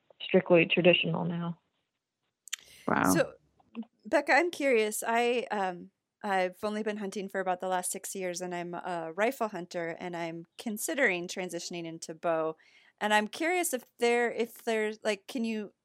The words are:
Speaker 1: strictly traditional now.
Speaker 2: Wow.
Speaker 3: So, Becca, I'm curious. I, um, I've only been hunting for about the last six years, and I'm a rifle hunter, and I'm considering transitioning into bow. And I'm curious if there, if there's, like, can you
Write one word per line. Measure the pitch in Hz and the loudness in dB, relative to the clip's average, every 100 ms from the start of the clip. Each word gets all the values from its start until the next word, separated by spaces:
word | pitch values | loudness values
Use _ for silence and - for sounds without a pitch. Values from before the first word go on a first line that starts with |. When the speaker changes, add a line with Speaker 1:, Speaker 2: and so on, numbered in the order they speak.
| _ - | _ -14
Speaker 1:
strictly | - 185 - 175 165 | 2 2 6 6 6
traditional | - 175 165 175 165 170 | 6 6 6 2 -2 -2
now. | 170 170 170 _ _ _ _ _ _ _ _ - - - - - | -4 -6 -8 _ _ _ _ _ _ _ _ -14 -14 -14 -8 -2
Speaker 2:
Wow. | - - | 2 4
Speaker 3:
So, | 311 - - _ _ _ - 226 _ 214 | 4 2 -4 _ _ _ -14 -14 _ 0
Becca, | 311 294 | 0 4
I'm | 277 349 | 4 4
curious. | - 277 233 214 214 - | 0 4 4 4 0 0
I, | 233 240 240 - | 2 2 0 -2
um, | 214 185 175 190 _ _ _ 208 | -2 -2 -4 -12 _ _ _ -2
I've | 190 185 180 | 0 0 -2
only | 214 214 | -4 -2
been | 214 208 | -4 -4
hunting | 196 202 196 | -6 -6 -4
for | 196 | -2
about | 185 180 | -2 -2
the | 185 | 0
last | 185 180 | -2 -2
six | 190 - 196 | -6 -8 -6
years, | 185 175 | -6 -6
and | 180 175 | -6 -6
I'm | 175 175 | -6 -8
a | 175 175 160 | -6 -6 -6
rifle | 165 226 - 214 | 0 0 0 -4
hunter, | 214 180 175 165 165 | -4 -8 -6 -6 -6
and | 180 170 | -8 -6
I'm | 170 165 170 - | -6 -8 -12 -10
considering | 240 208 - 302 247 175 175 | -8 -6 -4 2 2 2 -4
transitioning | 202 180 170 - 175 165 | -6 -6 -6 -8 -8 -8
into | 165 - | -10 -12
bow. | 160 175 160 160 160 _ _ _ _ | -4 0 0 0 -4 _ _ _ _
And | 208 | 2
I'm | 214 214 | 2 2
curious | - 320 359 339 | -2 0 0 0
if | 247 - - | -4 -8 -2
there, | 233 240 233 | 2 2 2
if | - 233 - | -2 -4 -4
there's, | - 220 214 220 | -2 0 -2 -2
like, | 220 202 - | -4 -4 -4
can | 269 | -4
you | 226 220 208 - | -2 -2 -6 -12